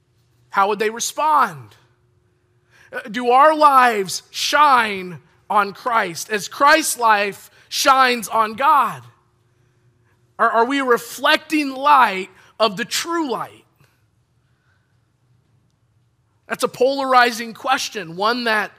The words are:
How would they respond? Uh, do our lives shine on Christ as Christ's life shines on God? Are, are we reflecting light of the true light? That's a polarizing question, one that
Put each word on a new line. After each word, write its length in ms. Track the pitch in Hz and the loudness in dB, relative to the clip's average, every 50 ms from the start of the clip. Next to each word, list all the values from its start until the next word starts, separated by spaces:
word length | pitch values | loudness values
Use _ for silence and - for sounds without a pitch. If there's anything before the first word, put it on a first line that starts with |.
| _ _ _ _ _ _ _ _ _ _ | _ _ _ _ _ _ _ _ _ _
How 180 | - 202 196 202 | 0 0 0 0
would 120 | 214 202 | 0 -2
they 100 | 220 214 | -4 -4
respond? 840 | 226 233 - - - 294 294 311 302 285 247 208 160 139 117 101 _ _ _ _ _ _ _ _ _ _ _ _ _ _ _ _ _ _ _ _ _ _ _ - | -4 -6 -8 -8 -6 -4 -2 0 2 2 2 0 -2 -10 -20 -20 _ _ _ _ _ _ _ _ _ _ _ _ _ _ _ _ _ _ _ _ _ _ _ -16
Uh, 100 | - 247 247 | -14 -14 -12
do 280 | 254 196 254 247 240 | -10 -10 -6 -2 2
our 240 | 247 262 285 311 311 | 4 6 6 6 6
lives 680 | 302 302 285 269 262 254 247 226 208 190 170 - - - _ | 6 4 4 6 6 4 4 2 0 -4 -6 -8 -12 -14 _
shine 920 | - - - - 294 294 302 294 262 240 226 214 202 190 185 180 170 139 _ _ _ _ _ - | -10 -8 -6 0 2 4 4 4 4 2 2 0 -4 -8 -10 -12 -14 -16 _ _ _ _ _ -2
on 240 | 196 214 202 202 185 | 0 0 0 -2 -4
Christ 560 | - - 247 233 226 202 180 165 - - - | -10 -6 -4 -2 -2 -2 -4 -6 -10 -10 -6
as 180 | 214 202 156 - | -6 -6 -8 -8
Christ's 500 | - - 277 285 311 320 302 - - 240 | -4 0 2 4 4 4 2 -2 -4 -2
life 520 | 240 226 214 202 208 202 190 - - - _ _ _ - | 0 2 2 2 0 -4 -6 -12 -18 -20 _ _ _ -10
shines 600 | - - - 285 262 262 262 247 247 233 202 - | -6 -2 2 2 4 4 4 2 2 -2 -4 -4
on 260 | 220 226 220 214 226 | -2 0 0 -2 -2
God? 480 | 214 269 302 302 269 240 202 160 131 117 - _ _ _ _ _ _ _ _ _ _ _ _ _ _ _ _ _ _ _ _ _ _ _ _ _ - | -2 0 2 2 2 2 0 -4 -10 -16 -20 _ _ _ _ _ _ _ _ _ _ _ _ _ _ _ _ _ _ _ _ _ _ _ _ _ 0
Are, 120 | 220 226 | 0 2
are 140 | 208 226 233 | 2 2 2
we 160 | 247 277 277 | 2 0 -2
reflecting 880 | 269 254 240 220 - - - - 262 285 311 302 - - 311 302 294 269 | 0 0 0 0 -2 -6 -10 -4 0 0 0 0 0 -2 -2 -2 -2 -2
light 600 | 262 262 277 294 294 269 240 208 190 185 190 - _ _ _ _ _ - | -6 -2 2 4 4 4 4 2 0 -4 -8 -10 _ _ _ _ _ -2
of 200 | 220 220 190 180 | -2 -2 -2 -4
the 80 | 240 | -8
true 440 | - - - - 339 339 339 320 262 | -6 -6 -8 -6 -4 -4 -4 -4 -4
light? 360 | 214 175 147 110 101 - _ _ _ _ _ _ _ _ _ _ _ _ _ _ _ _ _ _ _ _ _ _ _ _ _ _ _ _ _ _ _ _ _ _ _ _ _ _ _ _ _ _ _ _ _ _ _ _ _ _ _ _ _ _ _ _ _ | -6 -8 -8 -12 -16 -20 _ _ _ _ _ _ _ _ _ _ _ _ _ _ _ _ _ _ _ _ _ _ _ _ _ _ _ _ _ _ _ _ _ _ _ _ _ _ _ _ _ _ _ _ _ _ _ _ _ _ _ _ _ _ _ _ _
That's 180 | - 226 - 254 | -12 -10 -6 -6
a 40 | 226 | -6
polarizing 840 | - - 247 269 277 277 269 262 262 247 240 247 226 214 233 226 214 | -2 0 0 0 0 -2 -2 2 4 4 4 2 0 -4 -10 -12 -14
question, 640 | - - 262 262 262 - - - 214 175 160 165 | -10 -4 -4 -4 -4 -4 -8 -10 -12 -12 -12 -8
one 280 | 180 202 220 240 247 240 | -4 -2 -2 -2 -2 -2
that 280 | 233 220 214 196 175 _ | -2 -2 -2 -4 -6 _